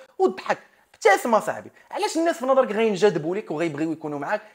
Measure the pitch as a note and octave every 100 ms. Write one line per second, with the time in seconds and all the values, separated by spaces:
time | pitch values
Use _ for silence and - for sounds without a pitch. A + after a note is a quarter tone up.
0 | - - F#3 F#3 - - _ _ _ -
1 | G#4+ F#4+ B3 G#3+ - G#3 - _ - D4
2 | G#4 D#4+ E4 D#4 C4 C4+ A3+ G#3 A3+ F3+
3 | G#3 E3 D3+ G3 - D#3 E3+ C#3+ D#3+ D#3
4 | D3+ D3 D3 G#3 -